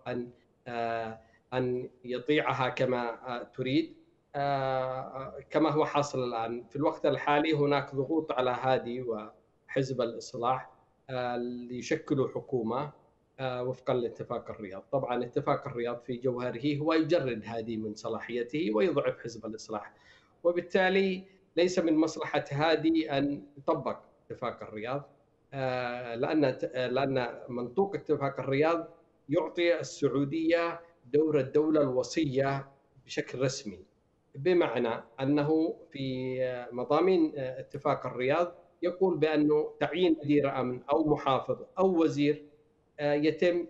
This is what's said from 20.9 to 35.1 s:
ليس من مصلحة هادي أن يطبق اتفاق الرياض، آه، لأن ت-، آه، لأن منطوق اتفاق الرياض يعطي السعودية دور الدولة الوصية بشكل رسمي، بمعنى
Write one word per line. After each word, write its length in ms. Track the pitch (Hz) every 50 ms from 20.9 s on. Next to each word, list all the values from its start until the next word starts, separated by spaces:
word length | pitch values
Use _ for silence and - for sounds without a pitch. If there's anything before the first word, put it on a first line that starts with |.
| 190 196 196 190 185 185 190 - _ _ _ _ -
ليس 220 | - 175 185 180 185
من 180 | 165 165 156
مصلحة 480 | 156 160 156 - - 147 135 - 147 139 -
هادي 600 | 139 139 156 165 160 151 151 165 165 160 156 156
أن 320 | 143 139 143 143 143 143 - - _
يطبق 400 | 139 - - 160 151 120 117 101 - - _ _ _ _
اتفاق 380 | - 113 - 131 117 - - 107
الرياض، 460 | 95 104 107 107 120 135 147 143 - _ _ _ _ _ _ _ _ 139
آه، 640 | 139 131 127 127 127 127 120 120 123 123 117 117
لأن 420 | 117 131 160 160 156 - - -
ت-، 140 | - - 123 -
آه، 120 | 127 127
لأن 520 | 120 123 127 139 135 135 131 123 117 - - - -
منطوق 460 | 120 120 120 117 - 196 196 - -
اتفاق 440 | 143 - - 151 127 139 135 - -
الرياض 480 | 123 131 135 139 151 160 170 165 160 - - - _ _ _ _ _ -
يعطي 500 | 143 175 165 - - 180 175 170 170 151
السعودية 1000 | 139 - - - 147 135 120 139 143 139 156 165 160 160 170 170 170 170 160 - - - _ _ _ 120 127
دور 260 | 147 156 156 147 143
الدولة 420 | 131 131 - 147 156 156 156 156
الوصية 840 | 143 131 127 127 127 - - 175 160 143 127 135 135 135 139 139 139 - - _ _ _ _ - -
بشكل 360 | - - - - - - 123
رسمي، 440 | 135 131 - - - 104 92 - - _ _ _ _ _ _ _ _ _ -
بمعنى 680 | 135 139 180 185 175 165 131 117 123 123 113 113 - - -